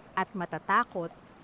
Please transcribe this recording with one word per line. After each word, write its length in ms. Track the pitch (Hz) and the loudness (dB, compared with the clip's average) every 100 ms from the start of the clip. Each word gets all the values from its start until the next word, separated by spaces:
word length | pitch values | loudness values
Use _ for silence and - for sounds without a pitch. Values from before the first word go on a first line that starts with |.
| - | -8
at 160 | - 190 202 | -4 -4 -4
matatakot, 720 | 175 160 - 202 240 190 170 - - - | -6 -6 2 2 2 -2 -8 -10 -20 -20